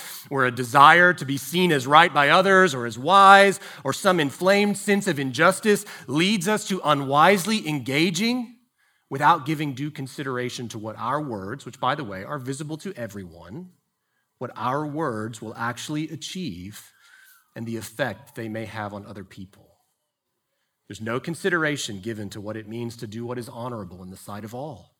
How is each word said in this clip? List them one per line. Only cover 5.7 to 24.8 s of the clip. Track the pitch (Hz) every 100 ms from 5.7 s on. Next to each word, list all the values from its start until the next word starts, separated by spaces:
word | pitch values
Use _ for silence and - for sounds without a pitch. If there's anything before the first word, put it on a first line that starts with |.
| 202 - - -
leads | 139 185 214 170
us | 214 -
to | 190
unwisely | 147 143 135 143 165 202 170 220 151
engaging | 147 120 139 180 165 226 247 226 - _ _ _ _ -
without | 135 147 170 135
giving | 151 151
due | 131 147
consideration | 143 131 - 139 123 123 - 117
to | 110
what | 107 107
our | 113 147
words, | 151 107 95 139 131
which, | -
by | 131 147
the |
way, | 117 95 107
are | 147
visible | 127 135 151 156
to | 196 147
everyone, | 117 101 87 82 85 135 180 _ _ _ _ _ _ -
what | 120 -
our | 117 143 151
words | 147 156 107 110 117
will | 110 104
actually | 117 120 - 151 156
achieve | 160 - 185 170 87 90 110 - _ _ _ _ _ _ 117
and | 117
the | 113
effect | 107 - 135 95 - -
they | 113
may | 110 107
have | 113 104
on | 101 101
other | 101
people. | 92 - 95 _ _ _ _ _ _ _ _ _ _ _ _ _ -
There's | 101
no | 110 123
consideration | 147 165 196 170 156 143 - 101
given | 107 107 101
to | 110
what | 101 107
it | 104
means | 113 117 117
to | 117
do | 110 120
what | 123
is | 117
honorable | 117 123 117 92 90
in | 92
the | 92
sight | - 104
of | 107
all. | 123 156 104